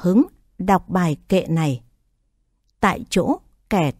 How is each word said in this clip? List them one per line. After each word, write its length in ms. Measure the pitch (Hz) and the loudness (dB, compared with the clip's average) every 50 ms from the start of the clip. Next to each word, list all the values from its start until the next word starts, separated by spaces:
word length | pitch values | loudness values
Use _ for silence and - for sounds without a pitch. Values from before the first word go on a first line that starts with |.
hứng 220 | - 175 185 233 330 - - _ _ _ _ | 0 2 2 2 2 0 -4 _ _ _ _
đọc 320 | - 185 196 196 185 - - | -6 -2 0 0 0 0 -2
bài 280 | 175 185 175 165 147 - _ - | -2 -2 0 -2 -2 -4 _ -2
kệ 160 | 196 185 - - | -2 0 0 0
này. 340 | 160 165 160 147 131 117 - _ _ _ _ _ _ _ _ _ _ _ _ _ _ _ _ _ _ _ | -2 -2 0 -2 -4 -6 -8 _ _ _ _ _ _ _ _ _ _ _ _ _ _ _ _ _ _ _
"Tại 260 | - 196 - - - - | -2 -2 -2 -2 -6 -4
chỗ 280 | - 190 - 220 320 403 - _ _ _ _ - | -2 0 0 0 -2 -4 -6 _ _ _ _ -4
kẻ 220 | 220 185 160 139 - | -2 0 0 0 -2